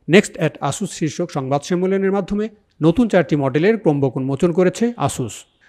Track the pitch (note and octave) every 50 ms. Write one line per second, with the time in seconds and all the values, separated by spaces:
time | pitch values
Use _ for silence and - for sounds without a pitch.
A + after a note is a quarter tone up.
0 | - - D3+ G#3 G#3 - - - E3+ D3 - - - C#3+ C3+ - G3+ E3+ - -
1 | E3+ D3+ - - F3 E3 - D3 C3 C3 C#3+ C#3+ - - F#3 F3 F3+ F#3 G3 G3
2 | G3 G3 G3 G3+ F#3 - G#3 G3+ G#3+ A3+ - _ _ _ _ - D3 D#3+ E3 -
3 | A#3+ G3+ - F3+ E3+ - E3 D3 C#3 C3+ B2+ D3+ E3 G#3 A3+ G#3 - E3 D3 C#3+
4 | C3+ C3+ B2 C3 B2+ C3+ C#3 C3 - F3 D#3+ F#3 F3+ F#3 F3+ - A3+ A#3+ A#3 -
5 | - E3+ - - B2+ G#2+ - - - _ _ _ _